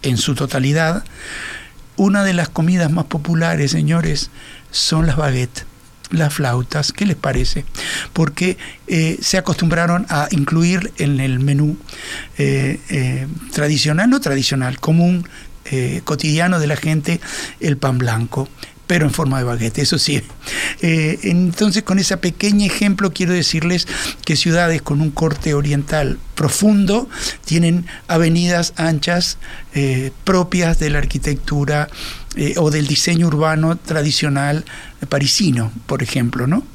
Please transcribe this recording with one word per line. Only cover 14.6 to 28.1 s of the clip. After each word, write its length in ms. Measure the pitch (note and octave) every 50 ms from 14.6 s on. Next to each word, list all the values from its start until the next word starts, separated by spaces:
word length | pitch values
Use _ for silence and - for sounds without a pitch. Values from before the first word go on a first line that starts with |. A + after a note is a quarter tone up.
| B2+ B2+ C3 -
común, 480 | - - D#3+ E3+ E3+ F3 F3+ F3 F3 - - - - - - - -
eh, 360 | - C3+ C3 B2 C3 C3 - -
cotidiano 540 | - D3+ D3 - D#3 D3+ D#3+ E3+ F3+ F#3 E3+
de 80 | D3+
la 100 | D3 D3+
gente, 420 | - - D#3 D#3 D#3+ D3 - E3+ E3+ - - - - - - - -
el 180 | - D#3+ C#3+
pan 200 | C3 - C3+ B2+
blanco, 500 | B2 B2+ A#2+ A2+ A2+ A#2 A2+ - C3 C3+ - - - - - - - -
pero 180 | - F3+ E3+ D#3
en 60 | C#3+
forma 260 | - - D#3+ C3 C3+
de 60 | C3 B2
baguette, 360 | B2 A#2+ A#2 A2+ A2+ - -
eso 200 | C3+ - - -
sí. 240 | - - C#3+ B2 - - - - - - - - - - - -
Eh, 380 | - E3+ D#3+ D#3+ D#3 D#3 E3+ - -
entonces, 600 | G3 F3 F3 F3+ F3 E3+ - G#3+ G#3 F3 A3 A3
con 160 | - F#3+ G3
ese 160 | F#3 - F#3+
pequeño 500 | F#3 - F3+ E3 - - G#3 G3+ G#3 G#3
ejemplo, 460 | F#3 - - G3+ G3+ F#3+ - G3+ F#3+
quiero 220 | - - F#3 E3+ F3+
decirles 520 | F3+ D#3 - - D#3+ D#3+ F3 F3+ F3 - - - - - - - - -
que 120 | - D#3
ciudades 440 | C3 - E3+ E3 E3+ F3 E3+ E3 D3
con 200 | - - D3 C#3+
un 100 | D#3+ D#3
corte 420 | C#3+ - D#3+ D#3 D3 - - D#3+ D3
oriental 640 | C#3+ C#3+ D3 C#3+ C#3+ C#3+ - D#3 D3+ C#3+ C3 - - - - -
profundo 720 | - D3+ C#3 - - G3 G#3+ G#3 G3+ G3 F#3 G3+ A#3 C4 - - - - - - - -
tienen 420 | - D#3+ E3+ E3+ E3 E3+ F3+ E3+ - - - -
avenidas 680 | -